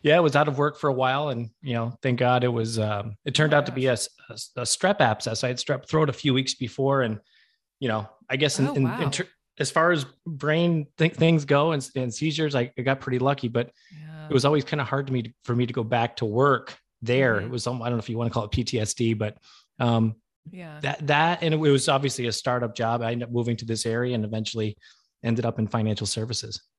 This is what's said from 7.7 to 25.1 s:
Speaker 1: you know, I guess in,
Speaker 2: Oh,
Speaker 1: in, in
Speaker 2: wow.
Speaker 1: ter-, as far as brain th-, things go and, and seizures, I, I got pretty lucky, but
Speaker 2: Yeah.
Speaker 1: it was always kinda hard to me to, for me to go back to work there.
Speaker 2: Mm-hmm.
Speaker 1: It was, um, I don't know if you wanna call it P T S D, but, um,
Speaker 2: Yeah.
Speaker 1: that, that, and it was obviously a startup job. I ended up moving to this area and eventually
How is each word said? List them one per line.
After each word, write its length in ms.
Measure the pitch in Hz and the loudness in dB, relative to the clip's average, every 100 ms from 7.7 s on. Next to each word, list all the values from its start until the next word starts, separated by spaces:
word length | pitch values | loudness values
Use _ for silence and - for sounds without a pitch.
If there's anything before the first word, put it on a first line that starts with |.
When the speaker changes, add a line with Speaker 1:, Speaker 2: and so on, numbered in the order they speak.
| _ | _
Speaker 1:
you 80 | 131 | -2
know, 220 | 110 104 _ - | -2 -4 _ -6
I 60 | 135 | 0
guess 220 | 147 - | 0 2
in, 80 | 135 | 0
Speaker 2:
Oh, 40 | |
Speaker 1:
in, 40 | 147 | 2
in 60 | |
Speaker 2:
wow. 260 | 127 127 151 | 0 0 -2
Speaker 1:
ter-, 180 | - - _ _ - | -4 -8 _ _ -6
as 120 | 143 | -2
far 200 | 165 165 | 2 2
as 140 | 165 135 _ | 2 -2 _
brain 600 | 170 143 147 160 170 165 147 - | -12 -6 0 2 2 0 -2 0
th-, 160 | 160 | 0
things 300 | - 160 160 | 4 4 4
go 260 | 143 143 160 | 4 2 2
and, 160 | 151 135 | -2 -4
and 180 | 135 123 | -6 -6
seizures, 420 | 110 156 147 156 | -4 -4 -2 0
I, 160 | 131 123 - | 0 -2 -2
I 40 | |
got 180 | 127 135 | -2 -2
pretty 200 | - 123 | -2 0
lucky, 280 | 131 139 120 | 0 0 -2
but 240 | 120 123 _ _ | -2 -4 _ _
Speaker 2:
Yeah. 360 | 156 156 156 156 | -20 -18 -16 0
Speaker 1:
it 40 | |
was 120 | 139 | 2
always 180 | 139 151 | 4 2
kinda 200 | - 147 | 0 -4
hard 240 | 127 139 135 | -2 -2 -2
to 60 | |
me 80 | 127 | -4
to, 100 | 113 _ | -4 _
for 120 | - | -2
me 100 | 120 | 0
to 80 | 123 | 0
go 100 | 127 | -2
back 340 | 110 120 117 - | 0 0 0 -2
to 80 | |
work 520 | 113 110 139 127 - - _ _ | -2 2 4 2 -2 -20 _ _
there. 340 | 117 127 131 | 0 2 4
Speaker 2:
Mm-hmm. 100 | 107 | 2
Speaker 1:
It 40 | 107 | -2
was, 160 | 123 120 | -4 -4
um, 140 | 123 | -4
I 40 | 117 | -2
don't 80 | 120 | -4
know 20 | |
if 60 | 107 | -4
you 80 | 113 | -4
wanna 120 | 117 | -2
call 120 | 120 | -2
it 60 | 104 | -2
P 120 | - | -4
T 160 | 117 117 | -2 -2
S 140 | 107 | -4
D, 200 | - 117 | -2 0
but, 240 | 110 107 - _ - _ - | 0 -4 -8 _ -20 _ -2
um, 360 | 120 117 113 113 _ _ 160 | 2 2 2 -2 _ _ -20
Speaker 2:
Yeah. 280 | 185 165 151 | -18 -16 -8
Speaker 1:
that, 240 | 143 143 147 | -6 -4 2
that, 360 | 147 165 175 | 4 4 2
and 100 | 165 | 0
it 40 | 156 | 2
was 320 | 156 139 156 | 4 4 4
obviously 380 | 139 139 131 120 | 2 2 -2 -4
a 40 | |
startup 440 | 110 131 123 120 | -2 -2 0 -2
job. 260 | - 113 120 | -2 -2 0
I 100 | 117 | -2
ended 160 | 120 117 | -4 -2
up 60 | |
moving 240 | 120 120 113 | -2 -2 -4
to 80 | |
this 200 | 113 113 | -4 -4
area 300 | 113 113 123 | -2 -2 0
and 80 | 120 | -2
eventually 520 | 107 110 107 113 107 - - _ _ | -2 -4 -4 -4 -4 -6 -20 _ _